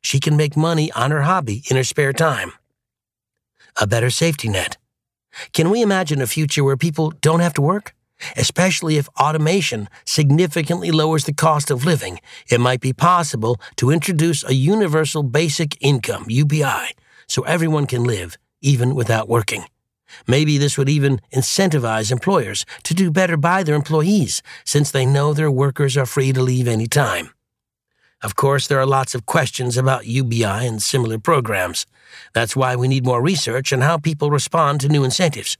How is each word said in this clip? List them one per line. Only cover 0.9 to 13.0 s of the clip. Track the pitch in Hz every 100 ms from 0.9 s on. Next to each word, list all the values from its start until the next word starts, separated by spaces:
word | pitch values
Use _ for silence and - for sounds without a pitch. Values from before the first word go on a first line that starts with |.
on | - 127
her | 156
hobby | 143 185 123 104 -
in | 131
her |
spare | 127 - 135
time. | 135 160 131 - - _ _ _ _ _ _ _ _ _ _ _ -
A | 104
better | 113 123
safety | - 165 147 113
net. | 101 - - _ _ _ _ _ - -
Can | - 165
we | 220
imagine | 220 190 165 147
a | 123
future | - 151 -
where | 139 135
people | 170 151 156 160
don't | 156 165
have | 175
to | 151
work? | 143 202 - _ _ _ -
Especially | - 113 - 185 - 165 151
if | 143 -
automation | 139 156 151 196 160 113 101 - -
significantly | - 147 151 180 170 151 170 170
lowers | 156 156 160
the | 147
cost | 143 160 151 143
of | 131
living, | 151 151 - 87 - - -
it | 120
might | 123 127
be | 131
possible | 127